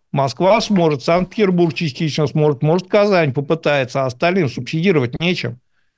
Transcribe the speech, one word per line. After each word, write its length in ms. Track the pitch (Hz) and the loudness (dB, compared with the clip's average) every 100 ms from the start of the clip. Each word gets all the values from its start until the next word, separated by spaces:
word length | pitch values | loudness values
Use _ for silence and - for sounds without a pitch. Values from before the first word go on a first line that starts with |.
| _ | _
Москва 480 | 139 135 - 180 220 | -2 -2 0 2 2
сможет, 420 | - 202 165 147 | 2 2 2 0
Санкт-Петербург 680 | - 170 180 - 196 175 170 | 0 0 0 0 0 2 0
частично 540 | - 170 - 160 127 147 | 0 -6 -4 -4 -2 -2
сможет, 360 | 156 151 147 | 2 0 2
может, 260 | 151 175 185 | 0 0 0
Казань 440 | 208 208 185 156 | 0 2 2 0
попытается, 720 | 123 143 160 165 143 127 139 | -2 -2 -2 0 0 -2 -4
а 40 | 131 | -4
остальным 420 | 123 170 185 143 | -2 0 0 -2
субсидировать 680 | - 123 160 185 160 120 - | -6 -6 -2 0 0 0 -2
нечем. 380 | 170 180 117 117 _ _ _ | -4 -2 -6 -10 _ _ _